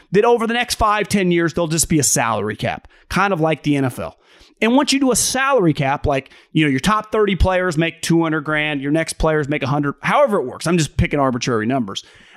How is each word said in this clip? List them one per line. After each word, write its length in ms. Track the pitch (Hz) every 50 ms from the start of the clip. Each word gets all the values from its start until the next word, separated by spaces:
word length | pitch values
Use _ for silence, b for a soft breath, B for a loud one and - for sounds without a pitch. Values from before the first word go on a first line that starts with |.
| B B
that 140 | B 208 214
over 200 | 233 240 233 226
the 80 | 220 233
next 220 | 240 240 240 -
five, 320 | - 233 208 208 214 202
ten 240 | 202 - 208 190 180
years, 220 | 175 170 170 165 -
there'll 160 | 180 175 156
just 180 | 160 165 -
be 120 | - 175 151
a 40 | 131
salary 540 | - - 156 123 117 113 104 101 107 107
cap, 320 | - - 107 78 - - b b b b
kind 240 | b - 175 190 202
of 80 | 190 156
like 240 | 156 160 160 - -
the 140 | 147 143
N 80 | 139 135
F 140 | 131 - -
L. 180 | 85 76 - _ b b b b b b b b
And 160 | - 226 247
once 160 | 277 302 -
you 80 | 269 277
do 120 | 277 254
a 40 | 233
salary 580 | - - - - 262 269 277 277 247 185 165 143
cap, 320 | - 143 131 139 147 -
like, 260 | 151 139 135 - - B B B B
you 140 | B 151 156
know, 40 | 147
your 120 | 131 131
top 320 | - 196 214 214 208 - -
thirty 240 | 220 214 202 196
players 400 | 160 - 185 185 180 185 185 156
make 240 | 151 170 165 160 -
two 200 | - - 165 165
hundred 200 | 165 160 156 156
grand, 400 | 143 151 156 151 151 151 151 139
your 100 | 135 143
next 220 | 147 160 160 - -
players 340 | - - 160 156 151 147
make 160 | 135 151 147 -
a 40 |
hundred, 280 | 123 143 147 143 143 139 _
however 380 | - 170 202 262 294 254 208 180
it 60 | 127
works. 220 | 123 95 95 -
I'm 100 | 160 180
just 200 | 175 151 - -
picking 240 | - 175 160 - 143
arbitrary 440 | 139 135 123 127 - - 123 110 107
numbers. 380 | 113 135 135 117 95 98 - - B B B B B B